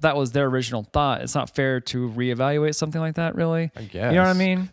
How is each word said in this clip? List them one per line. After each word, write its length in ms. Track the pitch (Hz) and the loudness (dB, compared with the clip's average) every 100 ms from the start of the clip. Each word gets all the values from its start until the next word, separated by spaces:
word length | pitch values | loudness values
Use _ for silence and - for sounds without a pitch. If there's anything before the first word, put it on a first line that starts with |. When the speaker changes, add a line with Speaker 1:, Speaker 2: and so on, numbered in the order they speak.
Speaker 1:
that 140 | 156 143 | 0 2
was 160 | 131 | 0
their 120 | 135 135 | 0 2
original 380 | 131 120 120 | 0 -2 -4
thought. 380 | 104 147 147 120 | -2 0 2 0
It's 120 | 123 | -2
not 220 | 156 127 - | -2 -2 0
fair 240 | 135 131 | 0 0
to 280 | - 127 123 | -4 -4 -4
reevaluate 640 | 113 123 120 131 147 151 156 | -2 -2 0 0 2 0 -2
something 260 | 156 160 | -4 -2
like 140 | 160 156 | -4 -2
that, 180 | 165 | -4
really. 380 | - 165 165 165 - | -2 0 0 -4 -8
Speaker 2:
I 40 | |
Speaker 1:
You 180 | 107 90 | -10 -4
know 80 | 120 | 2
what 100 | 170 | 4
I 60 | 185 | 4
Speaker 2:
guess. 100 | 185 | 4
Speaker 1:
mean? 320 | 190 185 185 | 2 0 -2